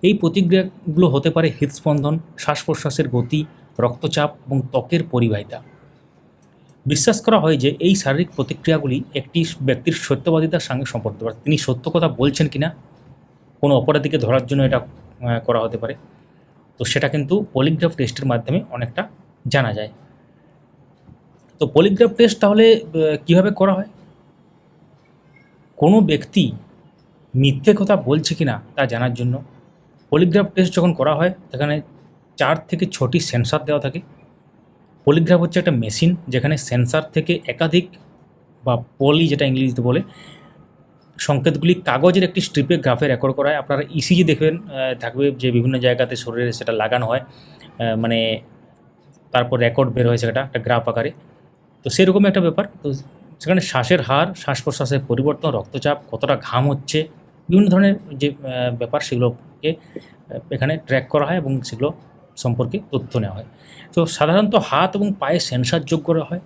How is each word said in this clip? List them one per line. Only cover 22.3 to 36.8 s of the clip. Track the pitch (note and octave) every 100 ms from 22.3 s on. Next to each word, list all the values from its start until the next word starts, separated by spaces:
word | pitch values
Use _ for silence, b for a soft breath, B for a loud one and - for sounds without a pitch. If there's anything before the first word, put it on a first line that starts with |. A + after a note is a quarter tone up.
| A3
তাহলে, | G#3 G#3 A3+ A3
আহ, | E3 D#3+ D#3 D3+ -
কীভাবে | E3+ G3
করা | G3+ F#3+
হয়? | F3+ G#3 - - _ _ _ _ _ _ _ _ _ _ _ _ _ _ _ _ -
কোনো | D3 G#3+
ব্যক্তি | F3 D3 - - - A2+ - _ _ _ _ _ _ B2+
মিথ্যে | C#3 C#3 - G#3
কথা | G3 G3
বলছে | B2 D3+ D#3+
কিনা | D#3 D3+ G#2+ -
তা | - C3+
জানার | A#2 B2+
জন্য | A#2+ B2 B2+ - - _ _ _ _ _
পলিগ্রাফ | D3+ F3+ F3+ G3
টেস্ট | - F#3
যখন | F#3 F3
করা | E3+ C#3+
হয়, | D3+ F3 F3+ -
সেখানে | C3 D3 D3+ D3 - - _ _ -
চার | C3+ D#3+ -
থেকে | E3 G3
ছটি | - B2 D#3
সেন্সর | - B2 A#2 D3+
দেওয়া | D3+ D3
থাকে। | C#3 E3 - - - _ _ _ _ _ _ _
পলিগ্রাফ | - D#3 E3 F3
হচ্ছে | E3+ F3+
একটা | F3
মেশিন | C3 A2 G#2+ E3 F3 -
যেখানে | B2+ C#3 D3+
সেন্সর | - B2